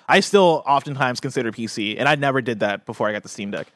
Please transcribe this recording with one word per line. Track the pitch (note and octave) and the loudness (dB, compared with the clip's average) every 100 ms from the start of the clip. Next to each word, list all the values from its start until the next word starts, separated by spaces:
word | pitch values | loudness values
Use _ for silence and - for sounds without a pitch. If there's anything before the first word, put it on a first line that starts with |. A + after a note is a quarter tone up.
| - | 2
I | F#3 | 2
still | G3 G3+ F3+ D#3 - | 4 6 6 4 2
oftentimes | C#3+ D3 C3+ C3 B2 | 0 0 -2 -2 -2
consider | C#3 C3+ A#2+ | -4 -4 -4
P | A2 A2 | -4 -8
C, | - G#2 G#2+ | -6 -6 -2
and | C3+ | 0
I | D3+ | 2
never | C#3 C3+ | 0 0
did | A#2+ A2 | -2 -2
that | G#2 G2+ - | -2 -2 -8
before | A2 G#2+ | -4 -4
I | |
got | G#2 | -4
the | - | -8
Steam | - G2+ | -12 -8
Deck. | F2+ - | -8 -10